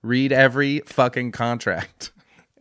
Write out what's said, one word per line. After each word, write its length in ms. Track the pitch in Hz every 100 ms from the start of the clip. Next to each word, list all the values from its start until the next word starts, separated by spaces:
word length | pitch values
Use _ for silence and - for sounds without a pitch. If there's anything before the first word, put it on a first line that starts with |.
Read 300 | 110 127 135
every 480 | 131 135 127 139 147
fucking 520 | - - 123 131 123
contract. 800 | - 117 117 - 85 - _ - _
<laughs> 60 | _ _ _ _